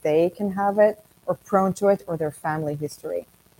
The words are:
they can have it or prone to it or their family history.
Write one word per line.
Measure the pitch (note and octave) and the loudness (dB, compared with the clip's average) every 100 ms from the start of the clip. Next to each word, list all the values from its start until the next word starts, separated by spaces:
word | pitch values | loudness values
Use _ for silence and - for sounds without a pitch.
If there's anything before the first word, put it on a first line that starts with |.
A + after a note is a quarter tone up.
they | D#3 D#3 F3 | 0 2 2
can | F3 G3+ | 0 -6
have | F#3+ G3+ G3+ | -2 0 4
it | G#3+ - - _ - | 4 2 -12 _ -8
or | |
prone | F3+ - G3 F#3+ | -8 -2 0 0
to | F3+ G3+ | 0 2
it | G3+ - | 0 -2
or | D#3+ | -6
their | D#3 | -6
family | - D#3+ D#3 D3+ | -6 -6 -4 -4
history. | D3 D3 - D#3+ F3 - _ _ _ | -6 -8 -10 -8 -8 -8 _ _ _